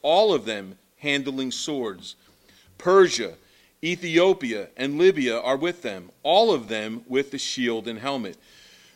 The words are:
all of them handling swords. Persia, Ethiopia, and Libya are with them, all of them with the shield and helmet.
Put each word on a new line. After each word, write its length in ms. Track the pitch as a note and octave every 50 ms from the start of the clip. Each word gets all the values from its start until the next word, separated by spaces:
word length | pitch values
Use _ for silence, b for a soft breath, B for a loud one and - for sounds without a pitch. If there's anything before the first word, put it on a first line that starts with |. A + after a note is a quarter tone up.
all 300 | - D3 E3 F#3+ A3 G#3+
of 120 | E3+ C3 G2+
them 340 | A2+ A2 G2+ G2 F#2+ F#2+ _ _ _ _ -
handling 520 | D3 D3 C#3+ C#3+ C3 C#3 C3+ C3 C3 B2+
swords. 640 | - - - D#3+ D3 C3+ A#2+ G#2 F#2+ E2+ - - - b b b b b b b b b b b b -
Persia, 560 | - F3+ F#3+ G3 F#3 D#3+ - - G#2+ E2+ - - b b b b b b b b
Ethiopia, 840 | D3+ E3 F3 F3 F3+ E3+ D#3+ E3+ F3+ F#3+ F3+ F#3 C#3 A#2 A2 G2+ F#2 E2+ _
and 220 | A#2+ C3 C#3 C#3+ D#3
Libya 420 | F3+ F#3+ F#3+ G3 B2+ A#2+ A2+ A#2
are 160 | - B2+ C#3
with 260 | C#3 D#3+ F3 F3 -
them, 280 | - A2+ G2 F#2 F2 - _ _
all 320 | - D3 F3 G#3 A#3 A3+ F3
of 140 | C3 A2 G2+
them 340 | A2 G#2+ G#2+ A2 A2+ A#2+ - -
with 240 | B2+ C#3 C3+ C3+
the 60 | C#3+ C3
shield 500 | - - - C3 B2 A#2 A#2 A2+ G2+ A#2
and 100 | A2+ G#2+
helmet. 380 | A#2+ C#3 C#3 B2+ G#2+ F#2 D#2+ _ b b b b b b b b b b b